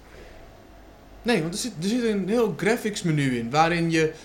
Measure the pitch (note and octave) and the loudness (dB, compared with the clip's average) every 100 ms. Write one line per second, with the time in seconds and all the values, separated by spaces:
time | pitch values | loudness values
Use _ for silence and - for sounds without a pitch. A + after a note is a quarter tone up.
0 | - - - - - - - - - - | -20 -20 -20 -20 -20 -20 -20 -20 -20 -20
1 | - - A3+ A3 D#3+ G3+ B3 D#3+ F#3+ B3 | -20 -6 0 0 0 -4 -8 -4 -2 0
2 | A#3 G3+ F3+ A#3+ G#3+ D3 F#3+ A#3+ G#3+ G3+ | 0 0 0 0 0 0 0 0 -2 -2
3 | E3+ D3+ C#3 A#2+ A2+ D3 E3 E3+ E3 D#3+ | 0 2 2 0 0 2 4 2 2 2
4 | D#3 - | 2 -2